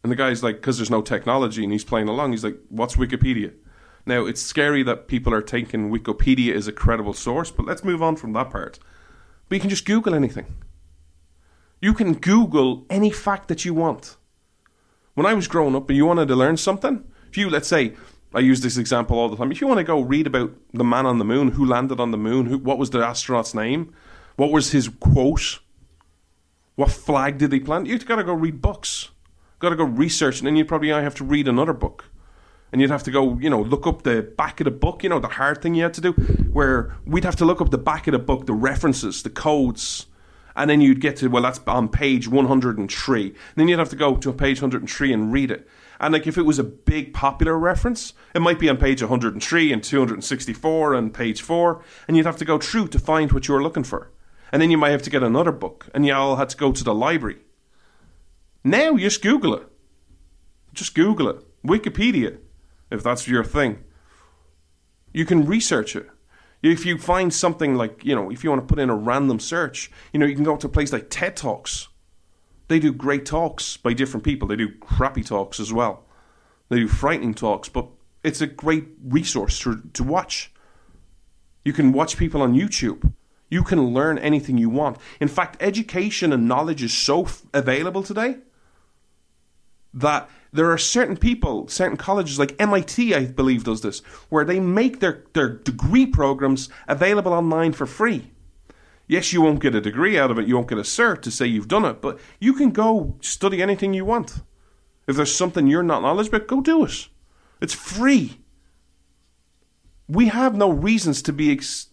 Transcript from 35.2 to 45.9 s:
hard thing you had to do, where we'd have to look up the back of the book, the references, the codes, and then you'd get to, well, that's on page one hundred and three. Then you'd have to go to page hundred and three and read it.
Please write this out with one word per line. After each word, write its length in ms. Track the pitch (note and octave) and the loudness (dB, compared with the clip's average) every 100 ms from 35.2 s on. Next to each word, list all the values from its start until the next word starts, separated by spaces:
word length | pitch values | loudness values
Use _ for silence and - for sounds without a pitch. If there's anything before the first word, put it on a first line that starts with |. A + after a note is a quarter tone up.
| A#2 | -2
hard 320 | - C#3 D3+ | 0 0 0
thing 120 | E3+ | 0
you 100 | E3 | 2
had 100 | E3 | 0
to 80 | E3 | 0
do, 100 | F3 E3+ - - - | 0 2 2 2 2
where 460 | - C#3 B2+ A2+ - - | 2 4 2 -2 -10 -2
we'd 180 | E3 | 0
have 140 | F3+ D3+ | 0 2
to 80 | E3 | 2
look 160 | F3 | 4
up 80 | E3+ | 2
the 80 | B2+ | 0
back 300 | B2+ - - | 0 -2 0
of 40 | |
the 80 | B2+ | -2
book, 260 | B2 B2+ C3 | 0 -2 0
the 80 | |
references, 720 | A2 C3 C3+ D#3 C3 G#2 - | 0 0 0 0 0 -4 -8
the 60 | A2+ | -10
codes, 800 | - D#3 D3+ B2+ A2+ - - - - - - - | -4 0 2 0 -2 -8 -10 -14 -20 -20 -20 -12
and 160 | - D3 | -2 2
then 120 | D3+ | 6
you'd 180 | C#3 C3 | 8 6
get 160 | D3 C3+ | 2 0
to, 100 | C3 | 2
well, 160 | B2 | 2
that's 180 | B2 B2+ - | 2 -2 -2
on 200 | A#2+ G#2+ | 0 0
page 400 | - C#3+ B2+ A2+ | 0 2 0 2
one 200 | C3 C3 | 2 4
hundred 300 | C3+ B2 G#2+ | 2 2 -2
and 140 | G2 | -6
three. 440 | - - A#2+ G2 - - - | -6 0 0 0 -8 -10 2
Then 140 | D#3+ | 4
you'd 100 | F3 | 4
have 120 | D#3+ | 0
to 40 | C#3+ | 0
go 220 | D3 C3 | 0 2
to 160 | C#3 | -2
page 260 | B2+ C#3 C3 | -2 0 0
hundred 220 | C3+ A#2+ | -2 -4
and 80 | - | -6
three 240 | - C#3 | -2 0
and 180 | A2+ G#2+ | 0 0
read 180 | C3 C3+ | 0 -2
it. 180 | G#2 _ _ - | -4 _ _ -20